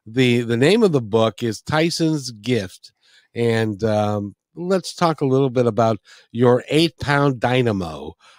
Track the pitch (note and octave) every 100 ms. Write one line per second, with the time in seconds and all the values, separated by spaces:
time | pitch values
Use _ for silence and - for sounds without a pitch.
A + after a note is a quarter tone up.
0 | - A#2 B2+ A#2+ A#2 A#2 C#3+ G#3+ G#3 C#3+
1 | A2 A2+ A2+ - A#2 G#2 - D3+ E3+ -
2 | D#3+ D#3 B2+ A2 G#2 A#2+ F#2+ - - _
3 | _ _ _ A#2 A#2 A2+ A2 G2 A2 G#2+
4 | G#2 G#2 G2+ - _ - F3 F#3+ - -
5 | E3+ D#3 C#3 C3 C3+ B2 A#2 G#2 A2+ A2
6 | _ - _ A#2 B2 B2 - D3 E3 -
7 | - C#3+ C#3+ B2 A#2+ B2+ A#2 G2+ E2 D2+
8 | D#2 - _